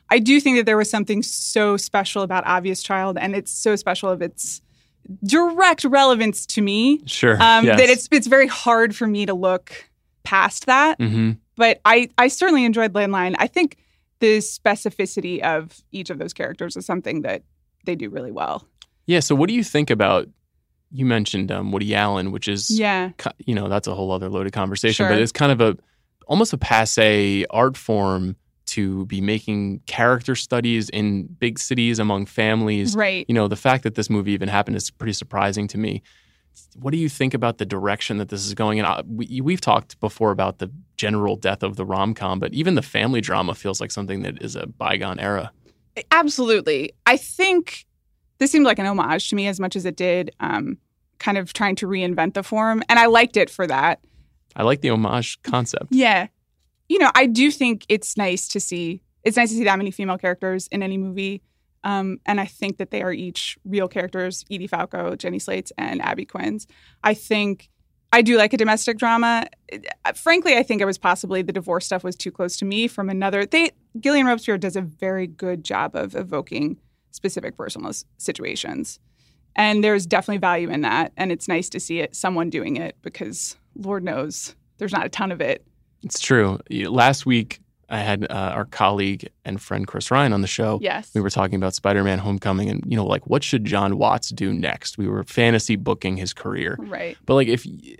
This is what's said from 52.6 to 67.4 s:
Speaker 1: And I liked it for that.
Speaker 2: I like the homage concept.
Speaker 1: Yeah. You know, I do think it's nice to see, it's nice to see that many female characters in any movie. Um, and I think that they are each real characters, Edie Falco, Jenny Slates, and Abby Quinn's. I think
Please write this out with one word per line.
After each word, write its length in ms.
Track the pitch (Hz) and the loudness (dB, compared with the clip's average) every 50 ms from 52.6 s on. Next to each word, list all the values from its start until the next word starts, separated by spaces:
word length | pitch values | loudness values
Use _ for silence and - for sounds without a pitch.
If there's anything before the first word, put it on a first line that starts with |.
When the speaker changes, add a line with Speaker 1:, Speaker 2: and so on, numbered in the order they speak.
| 220 226 220 220 - - | 0 0 0 -2 2 4
Speaker 1:
And 100 | 233 233 | 6 6
I 80 | 233 | 8
liked 300 | 233 226 233 240 240 - | 8 8 6 6 6 4
it 140 | 208 180 - | 2 2 2
for 160 | - - 185 | 0 -6 -4
that. 340 | 156 131 135 147 170 - _ _ _ _ _ _ _ _ _ _ _ _ | -2 0 0 2 0 0 _ _ _ _ _ _ _ _ _ _ _ _
Speaker 2:
I 60 | - | 0
like 180 | 107 120 143 139 | 2 2 2 2
the 100 | 143 131 | 2 0
homage 520 | 113 110 110 - 120 123 113 - - _ | 2 2 0 0 0 -2 -4 -4 -10 _
concept. 460 | - - - 123 120 - - - - - | -6 -2 -2 0 0 -2 -6 -8 -4 0
Speaker 1:
Yeah. 380 | 254 262 254 220 202 180 185 - _ _ _ _ _ _ _ _ _ _ _ - | 2 4 4 4 4 2 0 -4 _ _ _ _ _ _ _ _ _ _ _ -2
You 100 | 320 381 | 2 4
know, 120 | 311 - - | 4 6 6
I 120 | 254 269 | 6 4
do 240 | 240 220 240 277 294 | 6 4 4 4 4
think 360 | 285 - 262 240 226 - - - | 4 2 0 0 0 -2 0 0
it's 280 | 214 214 - - - | 0 0 0 -4 -4
nice 300 | 214 202 185 180 165 - - | -2 -2 -2 -2 -4 -6 -6
to 120 | - 202 | -6 -6
see, 400 | - - 180 175 170 165 185 - _ _ _ _ | -6 -4 -6 -6 -4 -6 -6 -8 _ _ _ _
it's 140 | - 233 220 | -2 0 2
nice 120 | 247 240 220 | 2 2 2
to 60 | 220 | 0
see 80 | 226 226 | 0 2
that 140 | 202 196 190 | 2 2 2
many 120 | 202 190 | 0 -4
female 280 | - - 196 190 185 185 | -4 -6 -4 -4 -4 -2
characters 500 | - 185 180 - 190 185 185 185 - - | -2 -2 -2 -2 -4 -4 -4 -4 -6 -6
in 140 | - 202 | -6 -4
any 160 | 190 190 190 190 | -4 -4 -4 -4
movie. 420 | 190 190 180 196 196 196 202 190 _ _ _ _ _ _ _ _ | -6 -6 -6 -6 -6 -6 -6 -8 _ _ _ _ _ _ _ _
Um, 360 | - 202 202 196 190 190 185 - - | -6 -4 -2 -2 -2 -4 -6 -6 -4
and 140 | - 208 202 | -2 -2 -2
I 40 | 196 | -2
think 320 | - - - 208 196 190 - | -6 -8 -8 -8 -8 -6 -6
that 120 | 185 - | -8 -6
they 120 | 214 208 | -6 -4
are 100 | 185 185 | -4 -4
each 460 | 175 - 185 175 - - - - - _ _ | -6 -6 -8 -10 -8 -8 -8 -8 -10 _ _
real 240 | 190 202 202 185 180 | -4 -2 -2 -2 -2
characters, 560 | - 196 180 180 - 185 180 185 180 - - _ | -4 -6 -6 -4 -4 -6 -6 -6 -6 -10 -12 _
Edie 160 | 202 185 180 | -10 -10 -8
Falco, 500 | - 185 170 175 - - 180 170 175 196 | -6 -4 -4 -4 -6 -6 -6 -6 -6 -6
Jenny 220 | 202 - 180 180 196 | -6 -6 -6 -6 -6
Slates, 340 | - 196 190 190 190 - - - | -6 -6 -6 -6 -6 -10 -10 -8
and 240 | 196 - - - | -8 -6 -6 -4
Abby 220 | - - - - - | -2 -2 -4 -4 -8
Quinn's. 420 | - - 185 190 - 214 214 - _ _ _ _ _ _ _ | -10 -10 -6 -6 -4 -6 -6 -10 _ _ _ _ _ _ _
I 120 | - 160 160 | -2 -2 0
think 560 | 160 - - 220 208 | -2 -2 -2 -2 0